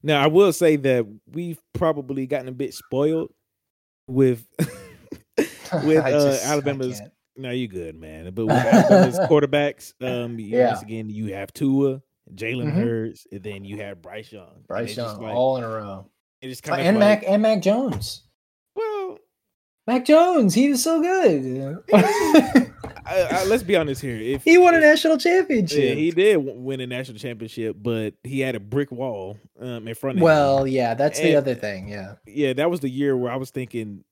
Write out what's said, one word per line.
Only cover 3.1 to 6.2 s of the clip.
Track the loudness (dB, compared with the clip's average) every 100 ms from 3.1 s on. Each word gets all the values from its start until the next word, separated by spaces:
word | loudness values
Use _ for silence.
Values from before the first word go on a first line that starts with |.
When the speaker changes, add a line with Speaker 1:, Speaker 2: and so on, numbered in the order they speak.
| 0 -6 _ _ _ _ _ _ _ -6
Speaker 1:
with, | 2 2 2 -8
<laughs> | -6
Speaker 2:
<laughs> | -6 -6 -20 -20 _ -20 _ -2
Speaker 1:
with, | -2 -6 -6 -2 2 4
Speaker 2:
I | 4
Speaker 1:
uh, | 2